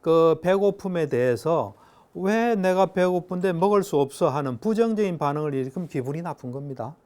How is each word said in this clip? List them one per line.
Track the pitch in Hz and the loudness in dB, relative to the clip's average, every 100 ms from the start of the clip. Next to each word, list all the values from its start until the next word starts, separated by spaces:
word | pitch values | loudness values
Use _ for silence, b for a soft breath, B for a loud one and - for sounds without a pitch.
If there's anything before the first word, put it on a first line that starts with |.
그 | 165 165 165 160 | 4 6 6 4
배고픔에 | 175 196 202 196 196 175 151 | 2 2 2 0 -6 -4 0
대해서 | 131 127 117 160 165 104 b b b b | 2 2 0 0 -2 -2 b b b b
"왜 | 175 190 220 233 220 | -6 -2 0 0 0
내가 | 185 185 190 | 2 2 2
배고픈데 | 185 180 180 170 180 190 | 2 0 0 -4 -4 -2
먹을 | 170 190 208 | 2 2 2
수 | 190 151 | 2 0
없어?" | 139 - 165 | 0 0 0
하는 | 135 139 123 | 0 -4 -4
부정적인 | 214 220 226 214 202 165 | -2 0 0 0 -2 -2
반응을 | 147 147 151 | -2 -2 -4
일으키면 | 139 131 180 170 | -4 -6 -8 -6
기분이 | 143 127 151 | -6 -6 -6
나쁜 | 170 147 127 | -8 -10 -12
겁니다. | 131 143 127 117 165 | -12 -12 -10 -12 -12